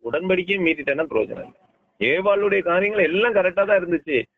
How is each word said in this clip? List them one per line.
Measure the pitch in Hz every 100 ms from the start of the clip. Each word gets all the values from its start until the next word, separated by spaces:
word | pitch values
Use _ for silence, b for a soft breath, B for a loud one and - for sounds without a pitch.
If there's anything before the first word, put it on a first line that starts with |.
உடன்படிக்கையும் | 117 143 185 185 175 196 170
மீறிட்டேன்னா | 156 143 139 160
பிரயோஜனம் | 110 101 - -
இல்லை. | _ _ _ _ _
ஏவாளுடைய | 110 165 196 202 208 196
காரியங்கள் | 170 175 202 214 160
எல்லாம் | 180 240 202
கரெக்டா | 185 180
தான் | 196 196
இருந்துச்சு | 175 165 - 131 110